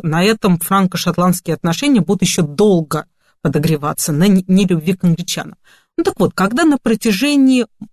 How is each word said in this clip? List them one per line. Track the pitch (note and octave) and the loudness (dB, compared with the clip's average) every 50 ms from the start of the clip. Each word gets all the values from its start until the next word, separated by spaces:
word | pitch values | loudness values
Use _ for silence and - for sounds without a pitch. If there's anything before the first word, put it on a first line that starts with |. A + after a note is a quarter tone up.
| - | -6
На | E3 D3+ E3+ F3+ | -2 -2 0 2
этом | G#3+ A3+ A3 - G3+ F3 E3 | 2 0 0 0 0 0 0
франко-шотландские | - - G3 G3 F#3+ F#3 - E3+ - F#3 D#3+ - F3 F#3 F3+ - - - D#3 | 0 0 0 0 0 0 -2 -4 -4 -4 -2 0 0 0 0 -2 -2 -6 -6
отношения | - - E3+ E3 - C#4+ D4 C#4 A3 | -4 -2 -4 -4 -2 0 2 2 2
будут | D#3 - G3+ F#3 - | 2 0 0 0 0
ещё | - - - | -2 0 -2
долго | E3 C#3+ C#3+ C3 G#3 G#3+ F#3+ E3+ D#3+ C#3+ - D3+ - - _ _ _ _ _ _ | -2 -2 0 2 2 4 4 2 0 -2 -6 -8 -8 -10 _ _ _ _ _ _
подогреваться, | - D#3+ C#3 D#3 D3 E3 D#3+ C#3+ C#3+ D3+ D#3+ - - - | -6 -2 -2 0 0 0 -2 -2 -2 -6 -6 -6 -4 -4
на | D3+ C#3+ F3 G#3 | 0 2 2 4
не-, | G3+ F#3 F#3 F#3 | 4 2 2 2
нелюбви | F#3 F#3+ G#3 F3+ F3+ D#3+ D3+ F3 F#3+ | 2 2 2 2 0 0 0 -2 -4
к | - - | 0 0
англичанам. | F3 E3 E3 F3+ - - E3 D3+ D3+ - _ _ _ _ _ _ _ _ - | 0 0 0 -2 -6 -8 -8 -10 -12 -14 _ _ _ _ _ _ _ _ -4
Ну | E4+ | -2
так | F#4+ - - | -2 0 0
вот, | F#3 D#3+ - | -2 -2 0
когда | - F#3 G3+ A#3 C#4 E4+ | -2 -2 0 0 2 2
на | D#4+ C#4+ B3+ | 2 2 2
протяжении | - A#3 A3+ G#3+ - A3+ G3+ F#3 C4 D4 D4 C#4 C4+ C4 C4 B3 A3 - _ _ - - | 0 -2 -2 0 0 -2 -2 0 0 0 2 4 4 4 4 2 0 -4 _ _ -20 -20